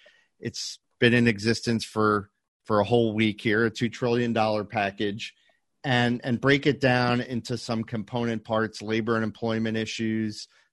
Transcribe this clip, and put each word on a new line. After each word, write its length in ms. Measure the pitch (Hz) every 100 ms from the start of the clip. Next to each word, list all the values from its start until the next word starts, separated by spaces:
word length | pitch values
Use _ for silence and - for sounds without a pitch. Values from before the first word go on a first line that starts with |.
| _ _ _ -
It's 400 | 117 - - - _ -
been 140 | 120
in 120 | 120 120
existence 580 | 101 110 113 120 113
for, 460 | - 110 107 104 98 _ _ _
for 160 | - 104
a 60 |
whole 280 | 98 120 113
week 280 | 107 110 101
here, 240 | 113 107
a 60 | 113
two 160 | 110 117
trillion 440 | - 123 120 120
dollar 300 | 113 110 107
package, 720 | 101 113 98 101 104 107 - - _ _ _ _
and, 380 | 143 123 120 120
and 180 | 135 117
break 280 | 131 143 147
it 120 | 117
down 400 | 131 123 123 120
into 380 | 123 120 - 120
some 240 | - 113
component 640 | 113 117 95 120 117 110
parts, 360 | - 110 110 -
labor 340 | 104 110 113 113
and 80 |
employment 520 | 107 - 117 113 113 110
issues, 680 | 110 - 113 110 110 107 - _ _